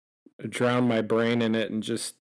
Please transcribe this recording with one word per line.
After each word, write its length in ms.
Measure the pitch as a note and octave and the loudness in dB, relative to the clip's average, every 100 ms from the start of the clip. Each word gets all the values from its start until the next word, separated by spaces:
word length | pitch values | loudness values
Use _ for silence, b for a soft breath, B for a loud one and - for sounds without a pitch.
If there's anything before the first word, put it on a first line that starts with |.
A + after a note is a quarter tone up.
| _ _ - - A2 | _ _ -20 -14 -10
drown 380 | - B2 B2 B2 | -2 0 2 2
my 120 | A2+ | 2
brain 400 | G#2+ A2+ A#2 A#2+ | 2 2 2 2
in 140 | A2+ | 2
it 160 | A2+ A2 | 0 -2
and 120 | A2 | -4
just 340 | A2+ A2+ - - _ | -4 -6 -6 -12 _